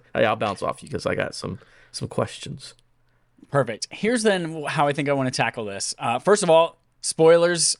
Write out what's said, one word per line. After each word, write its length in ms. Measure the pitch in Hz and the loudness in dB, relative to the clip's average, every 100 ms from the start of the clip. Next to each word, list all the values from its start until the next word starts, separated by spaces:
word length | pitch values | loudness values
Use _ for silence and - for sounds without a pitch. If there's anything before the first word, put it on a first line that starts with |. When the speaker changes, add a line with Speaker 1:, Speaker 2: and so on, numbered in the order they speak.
| - | -6
Speaker 1:
Hey, 120 | - 110 | 0 0
I'll 100 | 113 | 0
bounce 260 | 107 95 | -4 -4
off 220 | 87 - | -6 -6
you 60 | - | -10
'cause 180 | 85 101 | -6 -4
I 80 | 98 | -2
got 180 | - | -4
some, 240 | - 101 95 - _ _ | -6 -10 -10 -14 _ _
some 160 | - 120 | -12 -8
questions. 680 | - 117 - - - - - _ _ _ _ _ _ - | -4 -6 -8 -14 -14 -16 -20 _ _ _ _ _ _ -4
Speaker 2:
Perfect. 380 | 139 120 107 - | -2 -2 -4 -12
Here's 320 | - 214 247 | -4 -2 0
then 420 | 214 185 160 160 143 | 2 0 -2 -8 -4
how 220 | 139 147 | 0 0
I 60 | |
think 160 | 143 143 | 0 -2
I 40 | |
wanna 180 | 139 127 | 0 -2
tackle 340 | 127 117 120 104 | -2 -2 -4 -8
this. 300 | 98 - - | -8 -8 -6
Uh, 220 | 135 123 | -4 -2
first 240 | - 202 | 2 2
of 80 | 175 | 6
all, 260 | 160 165 - _ _ | 6 4 -2 _ _
spoilers 760 | - - 160 170 170 175 151 - | -8 4 6 8 6 2 0 -2